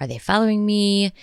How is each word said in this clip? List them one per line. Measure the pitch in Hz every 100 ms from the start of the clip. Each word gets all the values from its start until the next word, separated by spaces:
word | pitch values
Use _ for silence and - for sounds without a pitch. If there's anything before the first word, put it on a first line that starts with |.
Are | 135
they | -
following | - 202 220 214 208
me? | 208 202 202 202 -